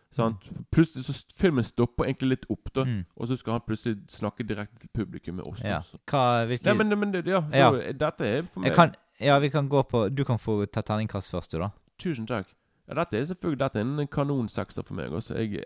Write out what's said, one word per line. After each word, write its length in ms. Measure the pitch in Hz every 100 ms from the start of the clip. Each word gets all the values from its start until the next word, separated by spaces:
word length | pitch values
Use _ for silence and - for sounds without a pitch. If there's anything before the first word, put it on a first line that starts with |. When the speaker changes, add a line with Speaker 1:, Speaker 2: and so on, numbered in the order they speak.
| _
Speaker 1:
Sant? 300 | - 113 104 -
Speaker 2:
Mm. 120 | - -
Speaker 1:
Plutselig, 320 | - 165 131
så 60 | 131
s-, 140 | 139 - -
filmen 280 | 180 135
stopper 420 | 104 - 120 - 123
egentlig 240 | 131 131
litt 160 | 131 -
opp, 220 | 104 -
da. 100 | 131 131
Speaker 2:
Mm. 200 | 107 87 -
Speaker 1:
Og 100 | 117
så 100 | 127
skal 140 | -
han 80 | 117 -
plutselig 300 | 110 120 104 -
snakke 400 | - 104 - 110
direkte 320 | 104 104 -
til 100 | -
publikum 420 | 117 92 - - 90
med 100 | -
oss, 140 | 90
da, 60 | 107
Speaker 2:
Ja. 120 | 85
Speaker 1:
så. 160 | - - -
Speaker 2:
Hva, 380 | 143 123 120 117
hvilke 160 | 123 -
Speaker 1:
Nei, 80 | 208
men, 160 | 214 208
men 120 | 208
det, 160 | 185 170
ja, 160 | 190 151
Speaker 2:
Ja. 200 | 135 131
Speaker 1:
da, 200 | 120 90
dette 300 | 127 151 -
er 220 | 123 123
for 180 | 175 -
Speaker 2:
Jeg 80 | 131
Speaker 1:
meg 40 | -
Speaker 2:
kan, 200 | 165 - _ -
ja, 180 | 135 143
vi 100 | 143
kan 180 | 147 139
gå 140 | 143 -
på, 240 | 120 104 135
du 80 |
kan 140 | 135 113
få 280 | - 104 101
ta 100 | 113
terningkast 480 | - 107 110 98 -
først, 220 | 90 -
du, 80 | 82
da. 100 | 98 - _ -
Speaker 1:
Tusen 260 | 180 127 110
takk. 200 | 117 92 _ _ _ -
Ja, 60 |
dette 200 | 139 175 107
er 80 | 180
selvfølgelig, 320 | 185 180 135
dette 180 | 135 110
er 60 |
en 260 | 117 147 143
kanon 400 | - 143 139 110
sekser 360 | - 98 - -
for 80 |
meg 160 | 98 64
også. 240 | 82 - -
Jeg 280 | 110 95